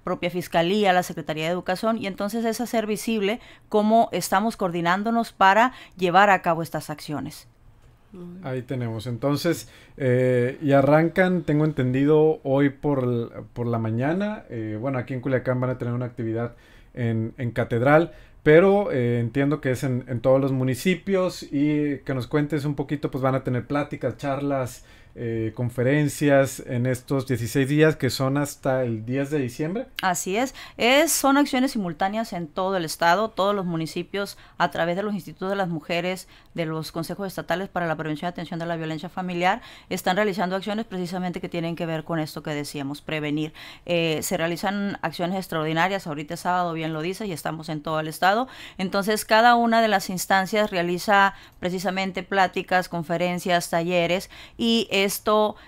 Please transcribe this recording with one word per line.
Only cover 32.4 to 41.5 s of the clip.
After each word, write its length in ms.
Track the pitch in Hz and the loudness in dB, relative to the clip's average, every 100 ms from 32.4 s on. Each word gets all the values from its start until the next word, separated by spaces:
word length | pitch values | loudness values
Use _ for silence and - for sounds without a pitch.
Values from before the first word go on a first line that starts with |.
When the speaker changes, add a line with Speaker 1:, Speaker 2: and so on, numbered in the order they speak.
| 165 | -8
Speaker 1:
todo 300 | - 190 190 | -4 -2 -2
el 80 | |
estado, 440 | 156 - 170 180 220 | -2 0 4 4 2
todos 240 | - 190 | 0 0
los 140 | 208 180 | 0 -2
municipios 720 | 165 160 185 175 196 202 - - - | -4 -4 -6 -6 -6 -6 -10 -20 -4
a 140 | 170 | -2
través 240 | - 165 | 0 -2
de 80 | 175 | -2
los 100 | 208 | -2
institutos 380 | 208 156 156 190 | -6 -8 -8 -4
de 60 | 202 | -2
las 120 | 180 | -2
mujeres, 600 | 165 - 170 175 185 - - - | -4 -4 -4 -2 -6 -10 -20 -14
de 100 | - | -6
los 280 | 160 160 156 | -4 -4 -6
consejos 340 | 170 156 175 196 | -8 -8 -8 -8
estatales 420 | 175 156 175 196 | -8 -4 -4 -4
para 200 | 185 170 | -4 -2
la 80 | 156 | -4
prevención 320 | 151 151 180 | -4 -4 -6
y 20 | |
atención 300 | 175 175 165 | -8 -8 -8
de 60 | 165 | -6
la 100 | 165 | -4
violencia 320 | 160 160 175 | -6 -8 -8
familiar, 540 | - 180 175 180 226 - - - | -8 -6 0 0 0 -6 -20 -10
están 260 | 180 - | -4 -2
realizando 400 | 180 214 185 180 | 0 0 0 -2
acciones 320 | 190 190 208 226 | -2 -4 -6 -6
precisamente 540 | 185 180 180 180 170 | -6 -6 -4 -4 -6
que 80 | |
tienen 260 | 175 | -6